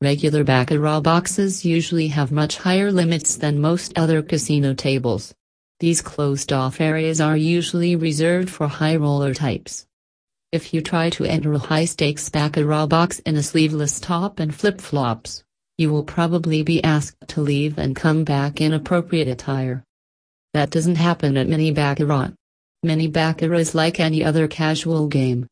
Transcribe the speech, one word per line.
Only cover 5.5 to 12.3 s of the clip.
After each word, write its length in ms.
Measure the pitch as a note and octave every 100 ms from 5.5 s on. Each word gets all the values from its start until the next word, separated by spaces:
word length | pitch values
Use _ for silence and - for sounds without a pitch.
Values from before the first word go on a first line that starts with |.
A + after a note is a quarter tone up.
| _ _ -
These 220 | E3+ D#3+
closed-off 800 | - - C#3+ C#3 - C#3 C3 -
areas 400 | D#3 D#3+ D#3+ D#3+
are 160 | D3+ D#3
usually 580 | D#3+ F3 E3+ F3 F3
reserved 540 | F3 D#3+ D3 E3 F3 F3+
for 180 | - D3+
high 300 | - D#3 D#3+
roller 360 | D3 C#3+ C#3
types. 520 | C3 C#3 - - - - _ _ _ _ _ -
If 220 | E3 -
you 80 | D#3+
try 280 | D#3 E3+ E3
to 140 | -
enter 280 | - D#3+ D3+
a 40 | D3
high-stakes 720 | - D#3 E3+ - D3 D3
baccarat 580 | -